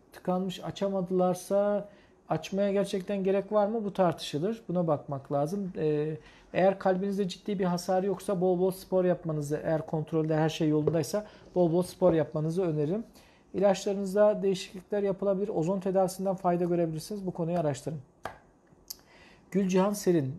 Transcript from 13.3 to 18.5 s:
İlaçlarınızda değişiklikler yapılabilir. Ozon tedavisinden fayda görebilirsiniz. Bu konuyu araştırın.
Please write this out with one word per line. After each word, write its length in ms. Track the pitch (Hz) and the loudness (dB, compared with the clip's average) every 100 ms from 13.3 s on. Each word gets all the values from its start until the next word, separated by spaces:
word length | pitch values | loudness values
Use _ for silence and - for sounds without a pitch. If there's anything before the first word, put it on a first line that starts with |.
| _ _ | _ _
İlaçlarınızda 880 | - 196 190 208 196 196 190 208 196 | 2 2 2 0 -4 0 4 4 4
değişiklikler 600 | 196 185 - 190 - 208 | 0 -2 -4 -16 -4 -2
yapılabilir. 460 | 202 190 202 190 202 | 0 0 0 0 -2
Ozon 320 | - 160 196 | -2 0 0
tedavisinden 540 | 196 185 185 185 190 | 0 2 2 0 -4
fayda 300 | 185 180 175 | -2 0 2
görebilirsiniz. 600 | 175 175 165 156 - 208 185 | 2 2 0 -2 -8 -8 -6
Bu 40 | |
konuyu 280 | 175 165 175 | -4 -2 0
araştırın. 400 | 156 139 - 156 - _ - - - | -2 -2 -6 -10 -12 _ -16 -16 -20